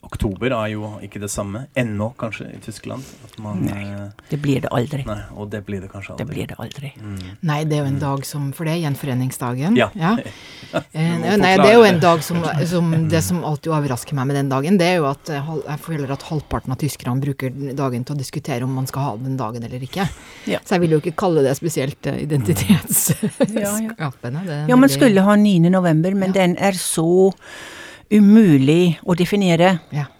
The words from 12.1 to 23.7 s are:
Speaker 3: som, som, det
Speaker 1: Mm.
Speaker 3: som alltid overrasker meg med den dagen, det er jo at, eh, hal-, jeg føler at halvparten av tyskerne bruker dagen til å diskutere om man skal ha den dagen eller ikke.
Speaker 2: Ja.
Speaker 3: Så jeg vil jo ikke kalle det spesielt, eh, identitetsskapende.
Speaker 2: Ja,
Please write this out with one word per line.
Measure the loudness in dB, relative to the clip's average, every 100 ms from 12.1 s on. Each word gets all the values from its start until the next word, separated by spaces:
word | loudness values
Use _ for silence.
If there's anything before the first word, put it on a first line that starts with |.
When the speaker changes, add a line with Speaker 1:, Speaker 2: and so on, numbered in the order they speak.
| 2
Speaker 3:
som, | 0 -2 -2 -2 -2
som, | 0 0
det | 0 2
Speaker 1:
Mm. | 0
Speaker 3:
som | 0 -2
alltid | -2 -4 -2
overrasker | -2 -2 -4 -4
meg | -4 -2
med | 0
den | 0
dagen, | -2 2 4
det | 4
er | 2
jo | 0
at, | -2 -6
eh, | -8
hal-, | -6 -8 -8
jeg | -10
føler | -6 -6 -4
at | -6
halvparten | -6 -6 -4 -6 -6
av | -4
tyskerne | -4 -6 -4 -2
bruker | -2 -4 -6 -6 -8 -4
dagen | -4 -4
til | -6 -6
å |
diskutere | -6 -8 -6 -4
om | -4
man | -4 -4
skal | -4
ha | -4 -4
den | -6 -4
dagen | -6 -8
eller | -10 -10
ikke. | -10 -4 -6 -6 -20 -14 -6
Speaker 2:
Ja. | -6 -2
Speaker 3:
Så |
jeg | 0
vil | 2
jo | 2
ikke | 0 -2
kalle | 0 2
det | 2 0
spesielt, | -4 -4 -4 -6 -8
eh, | -6 -2
identitetsskapende. | -2 0 -2 2 2 2 -2 0 -2 -4 -2 -2 0
Speaker 2:
Ja, | -4